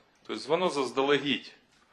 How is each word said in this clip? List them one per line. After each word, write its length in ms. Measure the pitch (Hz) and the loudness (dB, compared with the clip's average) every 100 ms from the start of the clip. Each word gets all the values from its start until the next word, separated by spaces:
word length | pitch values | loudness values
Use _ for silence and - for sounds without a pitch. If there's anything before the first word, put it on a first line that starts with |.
| - _ - | -20 _ -10
Тобто 220 | 107 117 | -8 -2
воно 200 | 170 180 | 0 2
заздалегідь 840 | 143 123 135 139 139 143 110 - - _ _ _ | 0 -2 0 2 2 2 -2 -4 -20 _ _ _